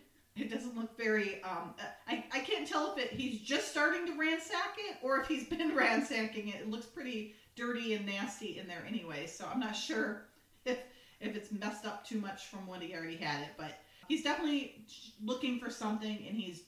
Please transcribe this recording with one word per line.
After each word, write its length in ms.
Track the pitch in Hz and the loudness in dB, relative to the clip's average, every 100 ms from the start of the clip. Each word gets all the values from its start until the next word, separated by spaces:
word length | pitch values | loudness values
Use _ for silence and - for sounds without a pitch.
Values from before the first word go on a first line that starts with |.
| - _ _ - | -14 _ _ -4
It 160 | 220 | -2
doesn't 260 | 220 247 233 | -2 -2 -4
look 180 | 226 - | -4 0
very, 440 | 226 214 196 190 | 4 4 4 0
um, 300 | 185 170 165 - | -2 -4 -4 -8
uh, 40 | 208 - - | -10 -8 -4
I, 160 | 233 - | -4 0
I 80 | 269 | -2
can't 280 | - 427 302 | 0 0 2
tell 260 | 302 302 277 | 2 2 0
if 80 | |
it, 80 | 240 | -2
he's 300 | 214 247 220 | 0 -2 -2
just 300 | - 294 - | 2 2 2
starting 340 | 302 311 339 349 | 4 6 6 0
to 80 | 294 | 2
ransack 560 | 311 330 - 349 392 - | 4 4 2 0 0 -2
it 200 | 415 - | -6 -2
or 180 | 254 269 | 4 4
if 80 | - | 4
he's 200 | 285 - | 0 0
been 280 | 330 320 277 | 0 4 6
<laughs> 0 | |
ransacking 760 | 233 254 - 233 220 220 208 | 8 6 4 2 0 0 -4
it. 60 | 190 | -4
It 80 | 220 | -4
looks 160 | 220 226 | -4 -6
pretty 500 | 339 254 220 214 - - - | -8 -4 -4 -6 -10 -16 -6
dirty 400 | 240 233 226 214 | -2 0 2 2
and 100 | 196 | 2
nasty 540 | 196 226 - 202 175 | 0 -2 -4 -6 -6
in 80 | 185 | -6
there 160 | 170 - | -8 -2
anyway, 380 | 220 165 147 170 | -2 -2 -6 -6
so 200 | - - | -6 -4
I'm 80 | 262 | 0
not 160 | 226 - | 0 0
sure 500 | - 220 247 208 - - - - 254 | 0 2 2 0 -8 -20 -20 -6 0
if, 120 | 247 - - - - | 0 -2 -16 -20 -8
if 160 | 214 208 | -4 -4
it's 160 | - | -4
messed 340 | 202 214 214 214 | -2 -2 -2 -4
up 180 | 208 - | -6 -4
too 120 | 220 | -2
much 260 | 196 190 - | -2 -6 -8
from 200 | 202 185 | -10 -8
when 140 | 180 | -6
he 120 | 170 | -6
already 240 | 165 165 165 | -4 -6 -4
had 240 | 151 143 | -2 -2
it, 80 | 147 - | -4 -6
but 220 | 156 - - - - | -8 -10 -16 -10 0
he's 160 | 302 | 2
definitely 640 | 285 302 311 285 254 - - - 220 - | 4 2 4 2 0 -8 -16 -16 -16 -6
looking 360 | 214 254 254 240 | -2 0 2 0
for 120 | 240 | -2
something, 520 | - 214 214 214 214 - | -2 0 0 0 -4 -4
and 100 | 220 | -2
he's 240 | 185 170 | -2 -6